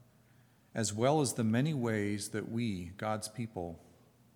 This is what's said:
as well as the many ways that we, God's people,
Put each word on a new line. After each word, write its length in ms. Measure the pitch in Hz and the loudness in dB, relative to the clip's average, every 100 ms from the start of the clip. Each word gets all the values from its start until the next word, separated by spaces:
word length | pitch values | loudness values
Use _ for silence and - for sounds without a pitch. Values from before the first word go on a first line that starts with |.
| - _ _ - _ _ _ | -20 _ _ -20 _ _ _
as 200 | - 104 | -2 -2
well 260 | 104 123 156 | 2 4 4
as 140 | 131 | 2
the 100 | - | 2
many 300 | 110 113 147 | 2 4 2
ways 560 | 147 117 110 104 104 101 | 2 0 2 0 -2 -4
that 200 | 110 - | -6 -4
we, 420 | 117 120 92 87 90 | -2 -2 -2 -6 -6
God's 320 | 110 107 - | -4 -4 -4
people, 560 | - 113 95 87 82 - - - _ _ | -6 -8 -6 -8 -8 -16 -20 -20 _ _